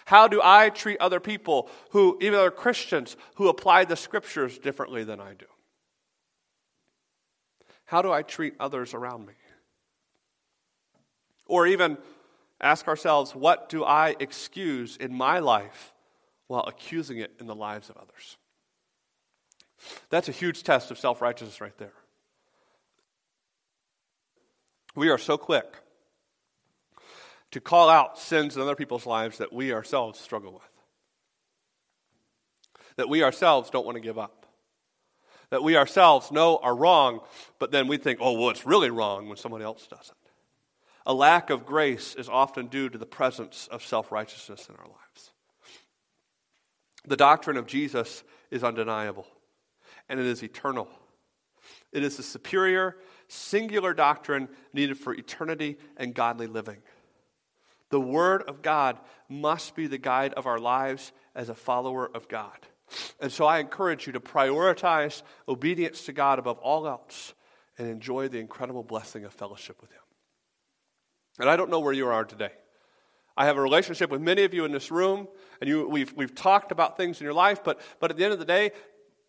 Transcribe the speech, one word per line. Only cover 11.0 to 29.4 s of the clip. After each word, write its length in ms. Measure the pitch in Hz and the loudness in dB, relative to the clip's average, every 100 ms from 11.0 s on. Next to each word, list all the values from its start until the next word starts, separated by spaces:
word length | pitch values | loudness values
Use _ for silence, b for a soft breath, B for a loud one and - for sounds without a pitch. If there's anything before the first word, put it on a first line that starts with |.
| _ _ _ _ - | _ _ _ _ 0
Or 200 | 175 175 | 4 6
even 300 | 190 170 143 B B B B B B | 6 2 0 B B B B B B
ask 260 | 143 156 - | 2 2 0
ourselves, 480 | 156 170 147 135 131 | -2 2 2 2 0
"What 320 | 151 180 - | 2 2 0
do 160 | 160 | -4
I 320 | 147 147 160 - | 2 4 2 0
excuse 800 | 139 - - 185 180 131 120 - | -8 -10 -14 -8 -6 -6 -8 -10
in 180 | 131 | -10
my 260 | 127 131 175 | -2 0 2
life 540 | 143 110 104 - - _ _ _ _ _ - | 2 0 0 -16 -20 _ _ _ _ _ -8
while 160 | 123 | -6
accusing 540 | - - - 165 135 117 | -6 -10 -10 -8 -8 -10
it 180 | 110 - | -12 -14
in 100 | 117 | -16
the 80 | 107 | -12
lives 340 | 107 104 - | -10 -12 -16
of 80 | 104 | -20
others?" 400 | 95 - - - _ _ _ _ _ _ _ _ _ _ _ _ B B B B B | -20 -20 -20 -20 _ _ _ _ _ _ _ _ _ _ _ _ B B B B B
That's 200 | 165 170 | -4 -4
a 20 | |
huge 320 | - 175 160 | -6 -6 -4
test 260 | - 135 - | 0 0 0
of 80 | 123 | -6
self-righteousness 640 | 127 120 120 120 110 - | -4 -2 -4 -6 -12 -16
right 180 | 104 - | -18 -18
there. 160 | 101 _ _ _ _ _ _ _ _ _ _ _ _ _ _ _ _ _ _ _ _ _ _ _ _ _ _ _ _ _ _ - | -20 _ _ _ _ _ _ _ _ _ _ _ _ _ _ _ _ _ _ _ _ _ _ _ _ _ _ _ _ _ _ -2
We 140 | 160 | 0
are 80 | 135 | 2
so 200 | - 147 | 0 -4
quick 380 | - 143 - - _ _ _ _ _ _ _ _ _ _ _ _ B B B B B | 0 -2 -2 -12 _ _ _ _ _ _ _ _ _ _ _ _ B B B B B
to 80 | 135 | -14
call 300 | - 175 160 | 2 6 8
out 280 | 160 135 - | 8 6 -2
sins 380 | - 160 147 131 | -2 -2 0 -2
in 60 | |
other 160 | 139 143 | -4 -4
people's 280 | 139 120 123 | -6 -8 -4
lives 340 | 113 113 | -4 -4
that 120 | 107 | -6